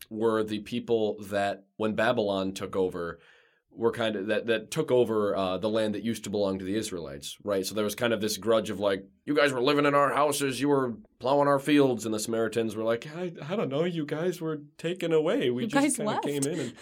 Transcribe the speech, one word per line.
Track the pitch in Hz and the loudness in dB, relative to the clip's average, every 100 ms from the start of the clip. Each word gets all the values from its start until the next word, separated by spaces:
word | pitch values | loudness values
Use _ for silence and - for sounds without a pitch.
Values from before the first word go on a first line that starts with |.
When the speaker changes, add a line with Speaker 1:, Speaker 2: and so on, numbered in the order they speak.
| - | -12
Speaker 1:
were | 110 113 110 | -2 2 2
the | 107 107 | 0 -4
people | 104 120 120 113 107 104 98 | -4 -6 0 2 2 -2 -4
that, | 101 101 98 - - | -2 0 -2 -10 -4
when | 107 | -2
Babylon | 104 110 120 104 98 95 | 2 2 2 0 0 -2
took | 95 95 | -4 -6
over, | 98 92 87 85 82 _ _ _ _ _ | -2 -2 -2 -6 -8 _ _ _ _ _
were | - 113 | -2 -2
kind | 110 113 104 | 0 -2 -2
of, | 101 | -2
that, | 107 113 | 0 0
that | 110 - | 0 -2
took | - 147 | -4 2
over, | 123 113 110 104 90 | 4 4 4 2 2
uh, | 95 92 | 0 0
the | 107 | 0
land | 110 110 | 2 0
that | 104 | 0
used | 107 110 | -2 -4
to | - | -4
belong | 104 101 95 | 0 0 0
to | |
the | 92 | -2
Israelites, | 104 107 90 76 71 - - | -4 -4 -6 -8 -10 -12 -10
right? | 98 98 92 | -2 -2 0
So | |
there | 98 | -2
was | 104 | -2
kind | 104 120 | -2 0
of | 113 | 0
this | 104 98 | -2 -2
grudge | 104 110 101 | 0 0 0
of, | 98 | -2
like, | 101 98 95 _ - | 0 0 -4 _ -2
"You | |
guys | 147 147 | 2 2
were | 127 | 2
living | 127 147 | 2 4
in | 147 | 4
our | 143 139 | 4 4
houses, | 123 147 143 139 120 | 4 2 2 -2 0
you | 139 | 2
were | 139 131 107 - _ | 2 2 -4 -12 _
plowing | 120 143 143 | 0 4 4
our | 139 | 2
fields," | 139 147 135 120 110 | 4 6 6 2 -2
and | |
the | 107 | -4
Samaritans | 120 113 113 117 113 | -2 0 0 0 -2
were | 104 | -2
like, | 110 117 - | -2 -2 -4
"I, | 165 180 165 139 | -8 -8 -8 -6
I | |
don't | 202 156 | -4 -2
know, | 139 | 0
you | 175 165 147 | -2 -2 -4
guys | 151 180 175 | -4 -4 -4
were | 160 151 147 - | -4 -6 -10 -10
taken | - 185 170 | -6 -4 0
away. | 160 156 254 147 | 2 2 2 0
We | 123 | 0
Speaker 2:
You | 220 | 0
Speaker 1:
just | 277 | 2
Speaker 2:
guys | 285 247 | 2 0
Speaker 1:
kinda | 214 | -2
Speaker 2:
left. | 233 | -2
Speaker 1:
came | - 143 | -2 -2
in | 139 170 | -2 -2
and," | 123 120 | -6 -8